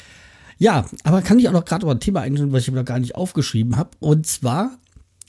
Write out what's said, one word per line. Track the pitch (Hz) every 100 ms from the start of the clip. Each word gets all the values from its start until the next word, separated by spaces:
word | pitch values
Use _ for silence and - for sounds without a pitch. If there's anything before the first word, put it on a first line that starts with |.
| - - - - - -
Ja, | 208 156 - -
aber | 151 185
kann | - 233
ich | 247
auch |
noch | 180 170
grad | 165
über | 160
ein | 123
Thema | 214 185
einstellen, | 123 143 143
was | 131
ich | 120
mir | 131
noch | 123
gar | 123
nicht | 120 -
aufgeschrieben | 185 160 - 110 117 123
hab. | 175 -
Und | 151 156 156
zwar, | - 123 139 247 254 _ - _ _